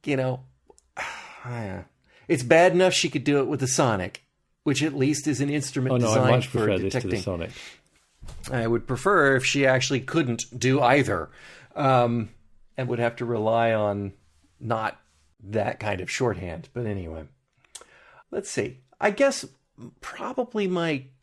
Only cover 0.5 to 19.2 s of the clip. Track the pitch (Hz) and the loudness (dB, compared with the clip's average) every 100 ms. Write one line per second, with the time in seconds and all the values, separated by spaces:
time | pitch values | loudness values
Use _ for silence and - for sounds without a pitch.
0.5 | _ _ _ _ - - - - - 123 | _ _ _ _ -12 -12 -12 -18 -18 -12
1.5 | 120 107 95 95 _ _ _ - 165 123 | -8 -8 -10 -14 _ _ _ -2 -2 6
2.5 | 160 180 175 185 180 160 143 131 143 135 | 8 8 6 4 4 0 0 2 2 2
3.5 | 143 131 - 139 104 90 - _ _ _ | -2 0 2 2 2 -4 -10 _ _ _
4.5 | _ - 131 156 139 135 147 - 135 143 | _ -2 0 0 0 0 0 -2 -2 -2
5.5 | 147 143 - 131 127 117 110 127 123 - | -2 -4 -4 0 2 4 4 4 4 2
6.5 | 120 107 95 95 127 110 98 95 87 82 | 0 2 2 0 -2 -2 -4 -4 -4 -6
7.5 | - - - _ _ _ _ - - - | -10 -18 -20 _ _ _ _ -16 -14 -6
8.5 | 127 113 117 117 131 190 196 139 135 131 | -4 0 -2 -2 -2 2 4 6 4 2
9.5 | 143 135 131 131 131 123 165 131 117 - | 2 4 4 2 -2 -2 -2 0 -2 -6
10.5 | 127 127 139 123 143 127 95 76 - - | -2 2 4 4 4 2 -2 -6 -14 -20
11.5 | - - - 139 127 120 117 104 - _ | -20 -16 -2 2 4 4 0 -4 -12 _
12.5 | - - - 127 120 120 117 117 117 110 | -20 -18 -8 -4 -2 -2 -2 -4 -2 2
13.5 | 113 117 110 104 101 98 - _ _ _ | 2 2 2 0 -2 -6 -10 _ _ _
14.5 | _ 117 113 110 - _ _ _ _ 98 | _ -6 -4 -4 -8 _ _ _ _ -6
15.5 | 107 104 - 107 95 90 - 123 104 87 | -4 -2 -4 -6 -6 -6 -2 -2 -2 -8
16.5 | 82 - - 117 98 85 80 78 _ _ | -12 -12 -8 -6 -6 -8 -12 -16 _ _
17.5 | _ _ - - _ - - _ - 196 | _ _ -20 -20 _ -20 -20 _ -8 -6
18.5 | - 110 - _ _ 208 208 | -6 -6 -8 _ _ -2 2